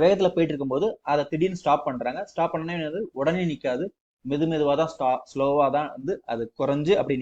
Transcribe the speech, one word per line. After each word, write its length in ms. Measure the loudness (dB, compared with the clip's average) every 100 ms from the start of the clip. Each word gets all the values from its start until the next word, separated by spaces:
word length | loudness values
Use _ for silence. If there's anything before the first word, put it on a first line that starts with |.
வேகத்துல 260 | 4 4 2 2
போயிட்டு 180 | 0
இருக்கும்போது 340 | 0 -2 0 -2 -4 -2
அதை 120 | 0 0
திடீர்னு 280 | 0 0 0
ஸ்டாப் 220 | 2 2 0
பண்றாங்க. 340 | -4 -4 -6 -8
ஸ்டாப் 220 | -2 -2
பண்ணா 200 | -2 -4 -4
என்னது? 240 | -4 -6 -8 -2
உடனே 220 | 0 0 -2
நிக்காது, 360 | -2 -4 -4 -4 -8 _ _ -4
மெது 160 | 0 0
மெதுவா 220 | 2 2 2
தான் 100 | 0
ஸ்டா-, 260 | 0 0 0 -4
ஸ்லோவா 360 | -2 0 4 4 2
தான் 140 | -2 -6
வந்து 200 | -6 -6 -6
அது 120 | -6 -6 -4
குறைஞ்சு 340 | -2 0 2 0
அப்படி 160 | 2 -2